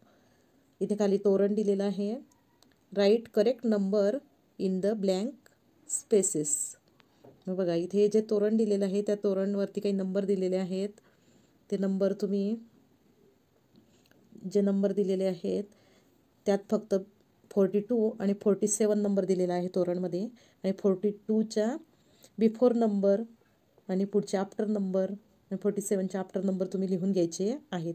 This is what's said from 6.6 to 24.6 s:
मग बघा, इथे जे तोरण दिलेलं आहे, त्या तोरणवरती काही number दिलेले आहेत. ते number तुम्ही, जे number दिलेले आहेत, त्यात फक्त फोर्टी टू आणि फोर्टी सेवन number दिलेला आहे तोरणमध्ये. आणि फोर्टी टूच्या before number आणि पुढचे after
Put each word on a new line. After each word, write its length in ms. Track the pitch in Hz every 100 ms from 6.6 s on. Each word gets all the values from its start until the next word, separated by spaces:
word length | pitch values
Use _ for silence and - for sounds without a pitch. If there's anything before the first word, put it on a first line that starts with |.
| - - _ _ - _ - - -
मग 80 | 185
बघा, 200 | 180 170
इथे 320 | 180 202 208
जे 140 | 214 220
तोरण 280 | 208 214 220
दिलेलं 280 | 220 202 196
आहे, 160 | 202
त्या 140 | 208 202
तोरणवरती 640 | 208 190 196 202 196 -
काही 160 | 202 196
number 300 | 190 190 196
दिलेले 300 | 196 185 185
आहेत. 340 | 185 190 202 - _ _ _ _ _ _ _
ते 60 | 196
number 360 | 196 190 190
तुम्ही, 420 | 202 202 202 196 226 - _ _ _ _ _ _ _ _ _ _ _ _ _ _ _ _ - 190
जे 80 | 202
number 300 | 196 196 196
दिलेले 320 | 190 190 190
आहेत, 400 | 190 180 196 190 208 - _ _ _ _ _ _ -
त्यात 140 | 202 -
फक्त 240 | 220 214 190 190 _ _ _ _
फोर्टी 300 | - 190 202
टू 320 | 208 247 220 -
आणि 140 | 196 202
फोर्टी 260 | 214 190 208
सेवन 320 | - 214 214
number 260 | 202 202 180
दिलेला 280 | 185 180
आहे 140 | 175 180
तोरणमध्ये. 600 | 185 175 180 180 175 220 - - _
आणि 80 | 190
फोर्टी 400 | 190 202 190 208 208 -
टूच्या 500 | 220 220 214 220 320 - _ _ _ - -
before 340 | 220 220 247
number 500 | 233 226 202 196 196 226 - _ _ _ _ -
आणि 180 | 185 196
पुढचे 320 | 208 202 190
after 320 | 196 -